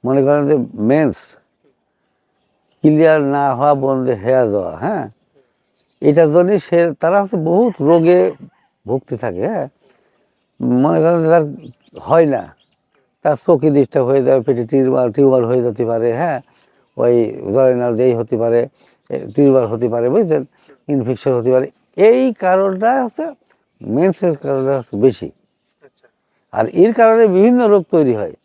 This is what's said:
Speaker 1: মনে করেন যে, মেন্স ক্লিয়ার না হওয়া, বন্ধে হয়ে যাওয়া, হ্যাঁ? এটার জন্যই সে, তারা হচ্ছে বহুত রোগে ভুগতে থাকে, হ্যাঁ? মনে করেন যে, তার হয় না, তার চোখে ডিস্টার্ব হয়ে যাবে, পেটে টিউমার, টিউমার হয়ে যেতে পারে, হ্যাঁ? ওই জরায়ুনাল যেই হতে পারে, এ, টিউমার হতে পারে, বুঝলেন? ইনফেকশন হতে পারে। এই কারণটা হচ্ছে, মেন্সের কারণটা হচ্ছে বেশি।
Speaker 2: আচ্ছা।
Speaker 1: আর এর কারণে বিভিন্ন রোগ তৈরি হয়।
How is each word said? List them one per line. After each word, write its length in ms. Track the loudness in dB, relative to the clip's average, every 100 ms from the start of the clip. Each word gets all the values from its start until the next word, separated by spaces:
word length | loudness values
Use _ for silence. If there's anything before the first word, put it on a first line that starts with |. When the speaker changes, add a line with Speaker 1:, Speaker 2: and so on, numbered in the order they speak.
| 0
Speaker 1:
মনে 160 | 0
করেন 260 | 2 0 0
যে, 80 | -2 -4
মেন্স 420 | -4 -2 0 0 -4 -16 _ _ _ _ _ _ _ _ _ _ _ _ _ _ _
ক্লিয়ার 380 | 0 4 4 2
না 340 | 0 0 -2 0
হওয়া, 180 | 0
বন্ধে 420 | 0 0 -2 -2 -4
হয়ে 360 | 0 0 0
যাওয়া, 260 | -2 -6 -8
হ্যাঁ? 320 | -6 -6 -10 _ _ _ _ _ _ _ _ _
এটার 300 | 2 4 4
জন্যই 280 | 4 2 0
সে, 340 | 0 0 0 -2
তারা 220 | 0 0
হচ্ছে 160 | -2 -4
বহুত 360 | -2 0 0 0
রোগে 500 | 2 2 4 2 0 -4 -20 _ _ _ -8
ভুগতে 320 | -8 _ -8
থাকে, 300 | -8 -6 -6
হ্যাঁ? 200 | -6 -10 _ _ _ _ _ _ _ _ _
মনে 380 | -2 0 0 0
করেন 220 | 0 0
যে, 60 | 2
তার 140 | 2 0 -8 -20 _ _ -20
হয় 240 | 0 2 2
না, 300 | 0 -6 _ _ _ _ _ _ _ -4
তার 100 | -4 0
চোখে 240 | 2 2
ডিস্টার্ব 380 | 2 0 0 0
হয়ে 160 | 0
যাবে, 180 | 2 0
পেটে 200 | 0 -4 -2
টিউমার, 460 | 0 0 0 -2
টিউমার 340 | 2 2 2 0
হয়ে 160 | 0
যেতে 240 | -2 -4 -4
পারে, 280 | -2 -2
হ্যাঁ? 280 | -2 -4 -6 -10 _ _ _ _ -2
ওই 180 | 0 2 0 -6 -4
জরায়ুনাল 420 | 2 2 2 -2 0
যেই 180 | 0
হতে 240 | 0 -4 -2
পারে, 220 | 0 0 -2 _ _ _ _
এ, 60 | -12 -6 0
টিউমার 320 | 4 4 0
হতে 220 | -4 -4
পারে, 200 | -2 -2
বুঝলেন? 340 | 0 0 -2 -4 _ _ _ -6
ইনফেকশন 460 | -4 -4 -4 -2
হতে 180 | -2 0
পারে। 160 | 0 -2 _ _ 2
এই 380 | 2 4 0
কারণটা 680 | -2 0 0 0 -2 -2 -2
হচ্ছে, 220 | -4 -8 -10 -12 _ _ _ _
মেন্সের 560 | -6 0 0 0 -4 -4
কারণটা 400 | -6 -4 -2 -4
হচ্ছে 200 | -6 0
বেশি। 280 | 0 0 -14 _ _ _ _ _
Speaker 2:
আচ্ছা। 240 | _ _ _ _ _ _ _
Speaker 1:
আর 140 | -6 -4
এর 260 | 2 2
কারণে 340 | 4 4 4 4
বিভিন্ন 400 | 4 4 2 2
রোগ 160 | 2 2
তৈরি 220 | 0 0 -2
হয়। 180 | -6 -12